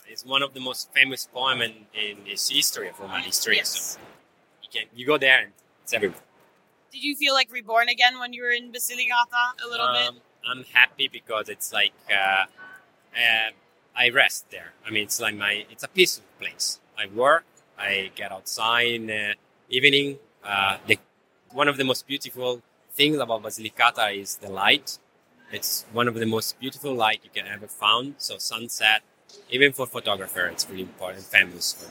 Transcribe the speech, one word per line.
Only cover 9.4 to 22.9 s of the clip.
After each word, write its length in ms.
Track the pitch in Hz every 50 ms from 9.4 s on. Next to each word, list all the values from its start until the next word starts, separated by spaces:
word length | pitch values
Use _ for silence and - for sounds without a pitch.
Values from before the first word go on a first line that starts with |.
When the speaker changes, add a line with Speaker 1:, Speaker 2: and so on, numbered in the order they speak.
| 240 247 247 - 240
Speaker 2:
a 20 | 240
little 160 | 240 233 240
Speaker 1:
Um, 280 | - 123 - 247 - 123
Speaker 2:
bit? 80 | 120 _ _ _ _ - 120
Speaker 1:
I'm 140 | 127 127 127 - -
happy 340 | 123 123 - - - 135
because 400 | 131 - 113 - - 113 107 107 107
it's 220 | 101 - - -
like, 220 | 113 104 101 104 - _ _ -
uh, 340 | 104 98 95 95 98 95 95 - _ - - - - - _ _ _ _ _ _ -
uh, 340 | 120 120 117 113 113 110 110 - _ _ _ _ _ _ _ -
I 140 | 120 123 120
rest 400 | 120 139 120 - - - - _
there. 240 | - 92 85 85 - _ -
I 40 | 113
mean, 140 | 110 107 104
it's 160 | 101 - -
like 160 | 113 107 107
my, 300 | 104 104 101 104 104 104 -
it's 140 | - - -
a 40 |
peaceful 380 | - - 190 180 - - - - _ _ _
place. 400 | 98 87 - - - - - - _ _ _
I 100 | 107 104
work, 380 | 95 101 113 127 139 156 165 - _ _ _ _ _ _
I 340 | - 101 101 98 98 - 95 -
get 160 | - 104 98
outside 560 | 98 95 - - - 117 110 113 117 120 120
in 200 | 120 117 117 110
the 280 | 113 110 107 104 104 104 - _ _ _ _ _ _
evening. 480 | - 127 131 143 139 143 143 139 139 139 - _ _ _ -
Uh, 340 | 101 101 98 98 98 95 95 -
the, 100 | 107 107 - - _ _ _ _ _ _ _ _ _
one 160 | - 131 147
of 100 | 143 139
the 60 | 131 135
most 240 | 131 123 - -
beautiful 540 | - 135 143 - 127 - 127 127 123 123 120 - _ _ _ _ _